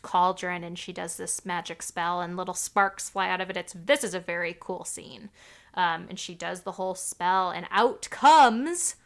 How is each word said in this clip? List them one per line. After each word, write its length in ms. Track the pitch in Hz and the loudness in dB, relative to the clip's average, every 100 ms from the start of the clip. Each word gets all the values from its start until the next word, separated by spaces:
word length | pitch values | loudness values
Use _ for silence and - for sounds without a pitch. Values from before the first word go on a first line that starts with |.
cauldron 600 | - 180 180 185 180 180 | -2 2 2 2 -6 -6
and 160 | 170 175 | -8 -12
she 140 | - | -12
does 240 | 180 170 - | -10 -8 -8
this 280 | 175 - 190 | -6 -6 -4
magic 380 | 180 - 165 | -6 -6 -10
spell 380 | - - 170 175 | -10 -4 -4 -2
and 160 | 170 180 | -4 -6
little 160 | 180 | -6
sparks 560 | 180 - 208 196 - - | -6 0 2 2 0 -8
fly 180 | 202 185 | -2 0
out 120 | 185 | -2
of 80 | 185 | -2
it. 80 | 185 | -6
It's, 180 | 175 175 | -8 -10
this 240 | 180 285 220 | 0 2 2
is 80 | |
a 60 | 180 | -4
very 340 | 180 175 175 175 | -4 -4 -4 -6
cool 280 | - 180 - | -10 -8 -8
scene. 440 | - - - - - - - _ | -10 -12 -18 -18 -20 -20 -20 _
Um, 320 | - 175 165 175 | -2 0 -2 -8
and 80 | 190 | -12
she 160 | - 170 | -12 -8
does 260 | 170 180 | -8 -8
the 100 | 190 | -10
whole 220 | 185 185 180 | -6 -6 -4
spell 560 | - - 180 185 185 | -8 -2 2 4 2
and 160 | 170 175 | -2 -2
out 380 | 196 240 226 - | 2 2 2 -10
comes 880 | - 277 311 254 220 294 349 - - | 4 8 10 10 6 -2 -2 -4 -6